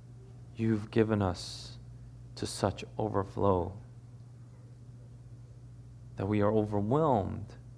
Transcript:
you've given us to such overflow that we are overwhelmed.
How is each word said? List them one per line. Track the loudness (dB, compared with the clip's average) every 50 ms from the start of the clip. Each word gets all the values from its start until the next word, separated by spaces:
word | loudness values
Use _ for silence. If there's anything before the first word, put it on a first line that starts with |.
| -18 -18 -18 -18 -18 -18 -18 -18 -18 -14 -4
you've | 0 2 4 4 2 0 2 4
given | 6 6 6 6 4
us | 4 4 2 0 -6 -10 -10 -10 -12 -12 -14 -14 -14 -14 -16 -16 -16 -16 -16 -16 -16 -14 -8
to | -6 -6
such | -4 -2 2 2 2 2 0 -8 -10 -4
overflow | -2 -2 0 2 0 0 0 0 2 4 6 6 6 4 0 -4 -10 -14 -16 -18 -18 -18 -18 -18 -18 -18 -18 -18 -18 -18 -18 -18 -20 -18 -18 -18 -18 -18 -18 -18 -18 -18 -18 -18 -18 -16 -16 -16 -16 -16 -18 -18 -18 -18 -18 -18 -16 -18 -18 -18 -18 -16 -14 -6
that | -4 0
we | 2 4 6
are | 6 6 6
overwhelmed. | 6 4 4 2 0 2 4 4 4 6 6 6 4 4 2 -2 -6 -6 -10 -12 -16 -16 -16 -16